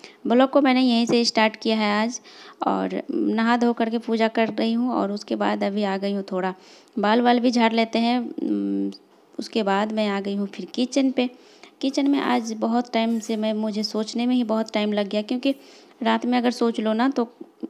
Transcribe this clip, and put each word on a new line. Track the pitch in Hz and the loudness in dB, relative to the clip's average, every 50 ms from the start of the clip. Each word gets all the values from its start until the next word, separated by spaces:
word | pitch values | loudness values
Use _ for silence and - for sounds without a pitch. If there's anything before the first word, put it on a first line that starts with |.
| - - - - - - | -20 -20 -16 -8 -2 2
ब्लॉग | 233 247 262 262 | 4 4 4 6
को | - 285 | 4 4
मैंने | 285 262 254 254 | 4 4 4 4
यहीं | 262 254 233 226 240 | 4 4 4 2 2
से | 226 247 233 240 | 2 2 2 2
स्टार्ट | 226 - 220 220 220 214 | 2 2 4 2 2 2
किया | - - 226 220 220 | 0 -2 -2 0 0
है | 214 208 208 214 220 | 2 0 2 0 0
आज | 233 247 - - - - - - - - - 339 - | -2 -4 -8 -12 -18 -20 -20 -20 -16 -8 -4 -2 0
और | 196 196 190 185 185 - - - | 0 0 -2 -2 -4 -6 -6 -4
नहा | - - - - 214 220 226 233 240 240 | -4 -2 0 0 0 0 2 2 2 2
धो | 240 240 233 | 2 2 2
करके | - 233 220 226 233 | 0 -2 -2 -2 -4
पूजा | 226 - 226 220 220 220 | -4 -2 0 0 0 0
कर | 220 233 226 214 | 2 0 0 0
रही | 214 214 220 226 226 | 0 -2 -2 0 0
हूँ | 233 247 254 | 0 0 0
और | 233 220 202 196 | 0 -2 -2 -2
उसके | 202 208 - - 226 | -4 -6 -6 -6 -4
बाद | 214 208 202 214 208 208 | -2 0 0 0 0 -2
अभी | 202 196 208 208 | -2 -2 0 -2
आ | 196 190 196 | -2 -2 -2
गई | 196 202 202 | -2 -4 -4
हूँ, | 202 190 - | -4 -4 -4
थोड़ा | 196 185 185 185 185 - - - - - - _ - 220 | -4 -4 -4 -4 -6 -8 -14 -20 -20 -20 -20 _ -6 -2
बाल | 202 208 214 240 | 2 2 4 4
वाल | 240 240 240 247 | 4 4 4 4
भी | 233 262 | 2 2
झाड़ | 226 247 226 226 220 | 2 4 4 4 4
लेते | 226 226 226 - 226 | 2 0 2 0 0
हैं। | 226 233 247 247 | 2 2 0 0
उम, | 233 - - - - - - 202 - - - - - - 98 - _ _ _ _ _ _ _ - | -2 -4 -6 -6 -4 -2 -2 -2 -2 -2 -2 -2 -2 -4 -6 -10 _ _ _ _ _ _ _ -12
उसके | 214 - - 226 208 | -10 -6 -4 -2 0
बाद | 196 196 196 214 214 | 0 0 0 0 -2
मैं | 220 220 214 202 | -2 -2 -2 0
आ | 196 196 | -2 -2
गई | 196 202 202 | -4 -4 -4
हूँ | 202 202 196 | -4 -4 -6
फिर | - - 185 | -6 -10 -12
किचन | 180 - - 247 247 - 285 262 269 | -8 -4 -4 -2 -2 0 0 0 0
पे। | 254 - 247 247 - - - - - - - - _ - | 2 0 -2 -2 -4 -10 -20 -20 -20 -20 -20 -20 _ -6
किचन | - 269 277 294 277 277 | -6 -4 -2 0 0 2
में | 285 277 | 2 0
आज | - - 247 247 220 226 220 | 0 0 0 0 -2 -4 -6
बहुत | 214 214 226 226 240 247 240 - | -4 -2 0 0 0 -2 -2 -2
टाइम | 226 226 226 233 226 | -2 0 0 -2 -2
से | 220 - 226 | -4 -4 -4
मैं, | 214 214 220 220 | -2 -2 -2 -2
मुझे | 214 220 220 202 208 214 | -2 -2 -4 -4 -4 -4
सोचने | - - 214 214 214 - 233 240 | -4 -4 -4 -4 -4 -4 -2 0
में | 247 254 | 0 2
ही | 247 240 | 2 0
बहुत | 214 220 220 220 220 - | 0 0 -2 -2 -2 -2
टाइम | 214 208 214 208 | -2 0 0 0
लग | 208 208 196 | 0 -2 -2
गया, | 202 214 | -2 -4
क्योंकि | 214 - 254 247 - 277 277 - - - - - - - - - 233 | -4 -2 -4 -2 0 -2 -2 -2 -6 -20 -20 -20 -20 -20 -12 -6 -2
रात | 226 226 226 226 | 0 0 0 0
में | 240 247 247 | 0 0 2
अगर | 233 247 | 2 0
सोच | 240 - 240 233 233 233 | 0 2 0 0 0 0
लो | 220 220 220 | 0 0 2
ना | 220 240 269 | 2 2 0
तो | 269 - 233 226 - - - - _ _ - | 2 0 -2 -4 -4 -16 -20 -20 _ _ -10